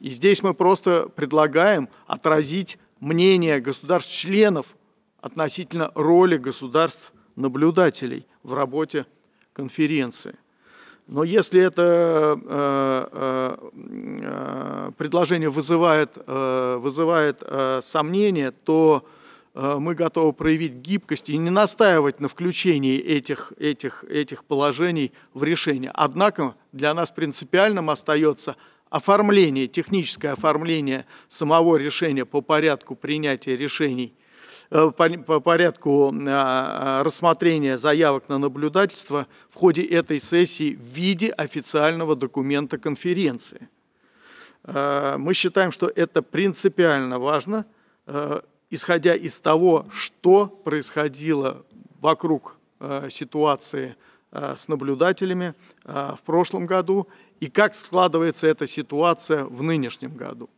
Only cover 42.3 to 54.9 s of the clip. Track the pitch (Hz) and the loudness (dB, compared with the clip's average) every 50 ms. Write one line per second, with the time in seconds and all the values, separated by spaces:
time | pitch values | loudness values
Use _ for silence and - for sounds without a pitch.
42.3 | - 143 131 139 143 143 147 135 - 123 - 156 143 - - 180 175 185 190 147 | -4 -4 -2 -2 -2 -2 -2 -4 -8 -8 -6 -6 -6 -4 -4 -2 -2 0 0 -2
43.3 | 120 117 - - - - 240 - _ _ _ _ _ _ _ _ _ _ _ - | -2 -4 -10 -18 -20 -20 -20 -20 _ _ _ _ _ _ _ _ _ _ _ -20
44.3 | - - - - _ _ - - 135 139 139 143 143 143 139 139 143 139 139 165 | -20 -20 -20 -20 _ _ -16 -8 -6 -4 -2 0 -2 -2 -2 -2 -4 -4 -2 -2
45.3 | 190 - - 180 - 196 185 175 156 - 175 170 - - 170 - - 165 135 - | -2 0 0 0 2 2 0 0 0 -2 -4 -2 0 0 -2 0 0 -2 -2 -2
46.3 | - 160 196 196 175 - - 196 - - 180 165 147 139 131 127 127 123 127 143 | -2 -2 0 0 -2 0 0 0 2 4 4 4 4 2 0 -2 -4 -4 -2 0
47.3 | 147 143 - 180 208 220 208 - _ _ _ _ _ _ _ - 143 143 147 143 | -2 -2 -2 -4 -6 -6 -6 -10 _ _ _ _ _ _ _ -10 -8 -6 -6 -4
48.3 | 147 - - _ _ _ _ _ 165 147 - - 175 165 147 180 170 165 170 156 | -6 -8 -8 _ _ _ _ _ -12 -8 -2 0 0 2 4 2 2 2 0 -6
49.3 | - - - 156 156 160 180 185 165 151 - - - - - - - _ - 180 | -10 -4 0 2 2 4 4 4 4 2 0 -4 -10 -10 -10 -10 -12 _ 4 6
50.3 | 190 202 202 202 - - _ 160 147 151 131 - - 156 151 147 131 143 151 160 | 6 6 4 2 -4 -10 _ -4 -4 -4 -6 -6 -4 -4 -4 -4 -4 -6 -2 -2
51.3 | 156 143 135 131 - - - _ _ - - - _ _ - 156 160 - - 165 | 0 0 0 -2 -6 -6 -14 _ _ -20 -20 -20 _ _ 0 0 0 0 0 -2
52.3 | 156 135 - - - _ _ _ _ _ - 143 143 139 143 135 - - 147 127 | -2 -2 -4 -10 -20 _ _ _ _ _ -10 -10 -8 -8 -8 -10 -12 -12 -12 -8
53.3 | - 151 151 151 139 - - - - 139 131 127 120 - _ _ _ _ _ _ | -2 0 2 2 2 0 -4 -8 -10 -8 -8 -10 -12 -18 _ _ _ _ _ _
54.3 | - - 143 139 131 - - - 156 135 151 143 | -12 -10 -10 -10 -10 -10 -6 -6 -6 -4 -2 -4